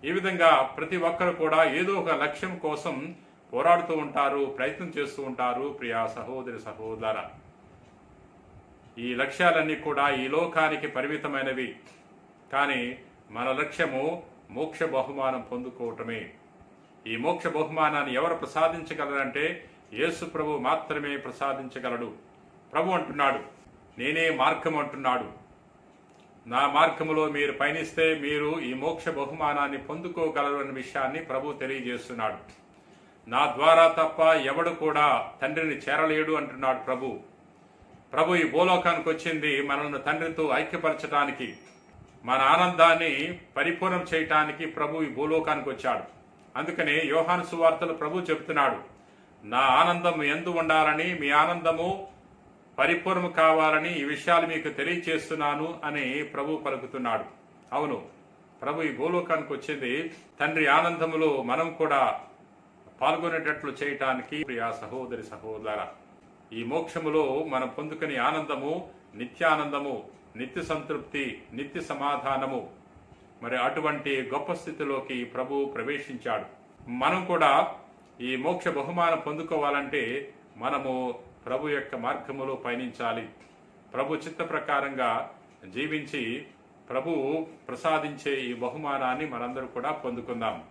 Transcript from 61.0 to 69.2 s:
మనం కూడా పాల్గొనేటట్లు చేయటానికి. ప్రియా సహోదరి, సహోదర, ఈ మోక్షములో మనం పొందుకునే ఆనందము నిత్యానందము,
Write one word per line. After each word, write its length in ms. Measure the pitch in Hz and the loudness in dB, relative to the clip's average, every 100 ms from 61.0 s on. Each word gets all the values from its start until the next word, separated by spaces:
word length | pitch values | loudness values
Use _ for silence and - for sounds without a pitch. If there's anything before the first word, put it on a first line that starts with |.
| 160 160 160 135 | -2 2 2 2
మనం 300 | 120 131 165 | 0 -2 -2
కూడా 480 | - 156 139 120 - - - - - - - - - | -2 0 4 2 0 -10 -20 -20 -20 -20 -20 -20 -2
పాల్గొనేటట్లు 720 | 135 165 170 160 156 147 143 | 0 0 -2 -2 -2 -4 -6
చేయటానికి. 720 | 131 143 139 135 127 120 151 | -6 -6 -2 -2 -2 -4 -8
ప్రియా 280 | 156 120 113 | -6 -4 -4
సహోదరి, 520 | - 104 123 123 117 | -6 -10 -10 -8 -10
సహోదర, 640 | 107 101 110 110 107 104 - - - - - - - | -10 -14 -10 -8 -6 -6 -6 -10 -20 -20 -20 -20 -14
ఈ 100 | 113 | -8
మోక్షములో 840 | 117 151 165 170 160 156 143 135 156 | -4 -4 -4 -4 0 2 2 0 -2
మనం 180 | 131 127 | -2 -2
పొందుకునే 480 | - 151 156 156 135 | -6 -8 -6 -6 0
ఆనందము 720 | 123 160 147 135 139 175 185 - - | 0 0 -2 -4 -4 -6 -6 -18 -20
నిత్యానందము, 920 | 104 | -12